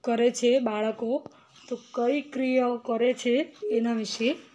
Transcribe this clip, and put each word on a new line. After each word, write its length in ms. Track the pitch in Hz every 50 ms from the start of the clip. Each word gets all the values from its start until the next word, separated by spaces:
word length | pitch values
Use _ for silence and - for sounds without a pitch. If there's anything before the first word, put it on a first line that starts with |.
| -
કરે 280 | 247 233 226 233 254
છે 280 | 247 - 247 240 247 269
બાળકો, 680 | 247 220 214 214 214 220 214 - 240 226 254 294 - - - - _ _ _ - - -
તો 100 | 247 226 - -
કઈ 300 | - 254 233 240 277 294
ક્રિયાઓ 560 | 277 - - 254 262 254 254 254 247 247 240
કરે 360 | 233 - - 226 220 240 254 247
છે 400 | 247 - 247 240 277 320 - - - 415 415
એના 220 | 247 233 226 233 233
વિશે 400 | 226 220 - - - 226 247 330 - - -